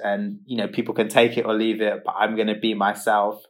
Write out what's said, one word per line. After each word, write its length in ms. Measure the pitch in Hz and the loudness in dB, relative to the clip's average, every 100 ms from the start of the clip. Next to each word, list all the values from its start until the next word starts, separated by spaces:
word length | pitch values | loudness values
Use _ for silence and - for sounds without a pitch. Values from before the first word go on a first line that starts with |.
and, 360 | 101 101 104 104 - | -2 -2 -2 -8 -8
you 100 | 117 | -4
know, 100 | 101 | -2
people 260 | - 117 | -2 -2
can 140 | 117 110 | 0 2
take 280 | 123 120 120 | 4 4 2
it 60 | |
or 100 | 110 | 0
leave 260 | 110 113 107 | 0 0 0
it, 200 | 107 98 | 0 -2
but 100 | - 98 | -4 0
I'm 180 | 107 110 | 0 0
gonna 220 | 110 104 | -2 0
be 160 | 110 | -2
myself." 640 | 104 98 101 - 104 101 - - | 0 0 0 2 2 2 -4 -10